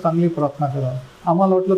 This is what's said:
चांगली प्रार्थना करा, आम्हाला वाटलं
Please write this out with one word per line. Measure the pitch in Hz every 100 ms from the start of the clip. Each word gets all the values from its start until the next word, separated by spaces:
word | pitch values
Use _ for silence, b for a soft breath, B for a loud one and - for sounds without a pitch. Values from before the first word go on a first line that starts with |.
चांगली | 165 165 170
प्रार्थना | 156 143 147 143
करा, | 139 127 131 - - 175
आम्हाला | 175 190
वाटलं | 185 190